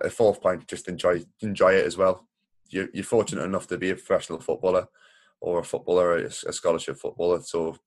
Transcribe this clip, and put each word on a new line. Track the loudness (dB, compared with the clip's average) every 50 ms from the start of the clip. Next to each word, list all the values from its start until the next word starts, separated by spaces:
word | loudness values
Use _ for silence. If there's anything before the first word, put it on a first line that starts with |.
| -2
a | -2
fourth | 2 4 4 4 4 4
point, | 2 0 0 0 -4
just | -10 -10 -10 -8
enjoy, | -8 -4 0 2 2 2 2 -2 -8 _ -8
enjoy | -6 -4 0 4 4 6 6
it | 4 4
as | 2 0
well. | 2 2 2 2 0 _ _ _ _ _ _ _ _ _ _
You're, | -6 -6 -6 -6 -6
you're | -8 -4
fortunate | 0 2 2 2 0 -2 -6 -4
enough | -4 -4 -4 -4
to | -6 -6
be | -4 -2 -2
a | -4
professional | -4 -2 -2 -2 -2 -2 -4 -10 -8
footballer | -4 -4 -4 -2 0 0 2 0 0 -4 _ _ _ _ _ _ _ _ _ -10
or | -6 -4 -2 -4
a | -4
footballer, | -4 -6 -6 -2 2 2 4 4 4 2
a, | 0 -2
a | -4 -8 -10 -10 -8 -8
scholarship | -2 0 0 0 0 -2 -6 -10
footballer, | -8 -8 -8 -4 -2 0 2 2 0
so | -2 -4 -4 -4 -4 -4 -6 -10 _